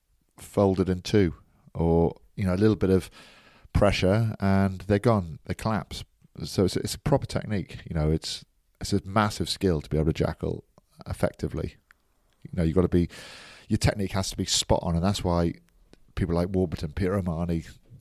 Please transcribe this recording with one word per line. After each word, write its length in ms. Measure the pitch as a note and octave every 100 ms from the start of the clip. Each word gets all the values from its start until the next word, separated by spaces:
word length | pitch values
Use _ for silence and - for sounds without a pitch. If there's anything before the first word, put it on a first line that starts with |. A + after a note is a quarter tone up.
| _ _ _ -
folded 520 | - - G2 F#2+ F2+
in 120 | F2+
two, 340 | - G#2+ F2 - _ _ -
or, 420 | - E2 E2 E2+ - - -
you 80 | F#2+
know, 80 |
a 40 | F2+
little 180 | A2 G2
bit 140 | F#2
of 200 | F#2 - - - - _ _ -
pressure 600 | - G2+ - F#2 G#2+ A2+ -
and 420 | G2 G2 G2 F#2 F#2
they're 120 | G2+
gone, 400 | A#2+ G#2+ E2+ C#2+ -
they 80 |
collapse. 500 | F#2 A2+ G#2 - - - _ _ -
So 220 | - - F#2+
it's, 100 | -
it's 200 | - -
a 40 |
proper 260 | - C3+ -
technique. 520 | F#2+ - G2+ - - -
You 80 | E2
know, 140 | D2+
it's, 340 | D#2+ - - - _ _ _
it's 100 | -
a 100 | G2+ F#2+
massive 440 | G#2 G#2 - E2+
skill 320 | - F#2+ D#2
to 80 | -
be 80 | D2+
able 100 | D#2
to 60 |
jackal 520 | - - - E2 E2 - _ _ - -
effectively. 680 | - - - - A#2+ - - _ _ _ _ _ _
You 60 | -
know, 100 | F2
you've 120 | E2 F#2
got 60 |
to 60 | F2
be, 180 | F2+ E2+ - - - - - -
your 80 | G#2
technique 340 | - G#2+ F#2+
has 180 | G2 -
to 40 | -
be 80 | F#2+
spot 340 | - - -
on, 140 | F2 E2+
and 80 |
that's 200 | F#2 G2+
why 300 | F2+ E2+ E2+ - _ _ _ - - -
people 200 | F2+ E2+
like 140 | F2+
Warburton, 440 | F#2+ F2+ - D#2+
Peter 200 | C#2+ F#2 G2+
O'Mahony, 500 | F2+ E2 F2 E2+ - - _ -